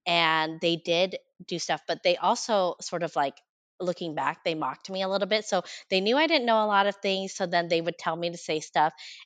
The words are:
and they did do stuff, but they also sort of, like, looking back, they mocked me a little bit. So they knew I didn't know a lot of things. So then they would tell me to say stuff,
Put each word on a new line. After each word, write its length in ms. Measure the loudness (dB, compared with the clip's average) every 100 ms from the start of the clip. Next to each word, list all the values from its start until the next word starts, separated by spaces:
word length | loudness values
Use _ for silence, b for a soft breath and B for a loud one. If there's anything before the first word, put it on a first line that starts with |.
| 0
and 560 | 2 4 2 0 -2
they 140 | -2 0
did 400 | 0 2 2 -2 -14 _ -10
do 120 | -8
stuff, 240 | -4 -4 -4
but 160 | 0
they 120 | 2 2
also 600 | 2 0 0 0 0 -2
sort 220 | -8 -4
of, 120 | -2 -2
like, 200 | -2 -4 _ _ _ _
looking 340 | -4 -2 -4
back, 300 | -2 -2 -2 -4
they 80 |
mocked 360 | -2 -4 -6 -10
me 120 | -6
a 80 | -2
little 180 | -2 0
bit. 180 | -2 0
So 180 | -2 -2 B -2
they 100 | 0
knew 160 | 2 2
I 120 | 4
didn't 180 | 2 4
know 180 | 2
a 40 | 4
lot 180 | 4 2
of 100 | 0
things. 360 | -2 -2 -4
So 140 | -4 0
then 200 | 0 2
they 140 | 0
would 160 | 0 -4
tell 180 | -4 -2
me 140 | -4
to 80 | -6
say 220 | -4 -4
stuff, 340 | 0 2 2 0 B B